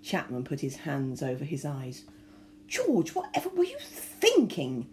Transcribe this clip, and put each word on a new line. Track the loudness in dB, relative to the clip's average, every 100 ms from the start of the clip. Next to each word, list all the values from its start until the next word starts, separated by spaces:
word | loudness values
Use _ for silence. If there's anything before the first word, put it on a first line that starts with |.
Chapman | 0 -2 -2 -4
put | -2 -2
his | -2 -4
hands | -4 -2 -2 -2
over | -2 -2
his | -4 -4 -4
eyes. | -6 -6 -10 -14 -20 -20 -20 -20 -20 -8
George, | 0 4 4 4 0
whatever | -2 -2 -2
were | 2
you | 2 0
thinking? | -12 -12 -14 4 6 6 4 2 -2 -4 -6